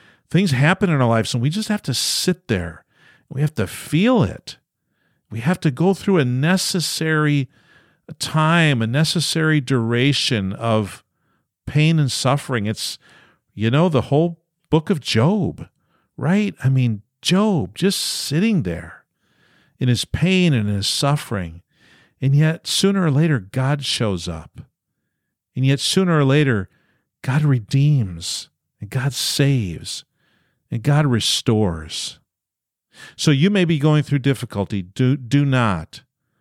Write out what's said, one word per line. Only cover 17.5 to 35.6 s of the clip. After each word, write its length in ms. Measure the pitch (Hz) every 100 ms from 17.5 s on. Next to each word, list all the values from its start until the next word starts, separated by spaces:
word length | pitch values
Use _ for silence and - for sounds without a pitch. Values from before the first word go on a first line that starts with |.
| 180 92 -
just 260 | 185 190
sitting 640 | - - - 147 220 202
there 420 | 90 82 82 - _ _ _ _ _ _ _ -
in 80 | 127
his 160 | 120
pain 500 | - - 170 185 180
and 140 | 131 104
his 200 | 101 101
suffering. 720 | - 143 147 - 104 87 82 - _ _ _ _ _
And 140 | 135 143
yet, 320 | 156 165 -
sooner 360 | - 196 202 170
or 60 |
later, 280 | 135 165 139
God 460 | 95 - 131 147 135
shows 420 | - 113 92 82
up. 320 | 80 80 - - _ _ _ _ _ _ _ _ -
And 100 | 131
yet, 140 | 139
sooner 380 | - - 185 160
or 80 | 135
later, 440 | 139 139 110 92 _ _ _ _ _
God 220 | - 135
redeems, 1080 | 151 127 101 135 147 147 101 85 85 - - _ _ _
and 80 | 98
God 240 | 131 135
saves, 880 | 123 - - 139 135 98 78 - - - _ _ _ _ _ _
and 140 | 117
God 220 | 110 147 151
restores. 1120 | 120 - - - 110 104 82 78 - - - _ _ _ _ _ _ _ - - -
So 160 | -
you 180 | 139 180
may 160 | 202 175
be 140 | 160
going 240 | 151 151
through 160 | - 143
difficulty. 600 | 127 131 117 101 98 104
Do, 360 | 90 - 127 139
do 280 | 120 143 143
not, 580 | 131